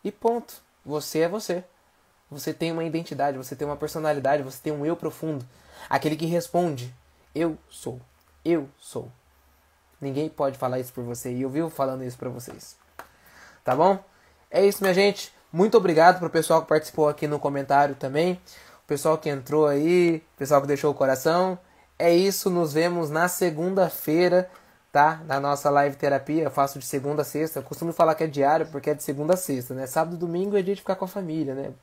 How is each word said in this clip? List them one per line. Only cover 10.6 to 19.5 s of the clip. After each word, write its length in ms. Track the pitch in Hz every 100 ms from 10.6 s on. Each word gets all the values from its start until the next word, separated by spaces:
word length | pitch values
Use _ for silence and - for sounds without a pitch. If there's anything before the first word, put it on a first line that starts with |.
| 127 127
isso 120 | 127
por 120 | -
você, 280 | 120 120 127
e 100 | 123
eu 60 | 131
vivo 220 | 139 165
falando 320 | 160 135 131
isso 160 | 127 123
pra 100 | 127
vocês. 480 | 127 123 - - - _ - - _ _ - - _
Tá 140 | - 131
bom? 260 | 180 190 - _ _ _ _
É 160 | 170 196
isso, 160 | 202
minha 100 | 196
gente. 400 | 180 202 196 - _ _
Muito 240 | 160 208 226
obrigado 420 | 185 156 170 175
pro 100 | 165
pessoal 320 | 160 160 165
que 80 | 156
participou 400 | 156 151 - 151
aqui 200 | 147 151
no 100 | 147
comentário 560 | 143 143 135 139 143
também. 380 | 135 135 139 180 180 - - - -
O 40 | _
pessoal 280 | 143 160 160
que 140 | 156
entrou 380 | 139 127